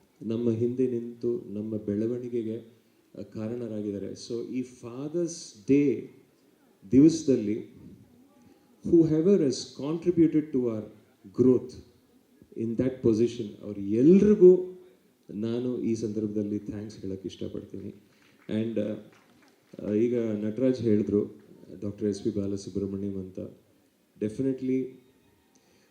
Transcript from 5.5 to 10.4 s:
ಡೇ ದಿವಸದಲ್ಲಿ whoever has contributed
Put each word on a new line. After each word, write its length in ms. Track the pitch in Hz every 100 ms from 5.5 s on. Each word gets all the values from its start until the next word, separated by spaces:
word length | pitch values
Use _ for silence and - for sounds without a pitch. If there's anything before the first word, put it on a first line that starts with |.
| - -
ಡೇ 440 | 139 143 110 - - _ _ _ _ _ _ 98
ದಿವಸದಲ್ಲಿ 760 | 123 160 160 - 120 104 113 - - - - - _ _ _ - _ _ _ -
whoever 500 | 170 156 156 170 196
has 180 | 143 120 - -
contributed 640 | 139 170 175 170 160 160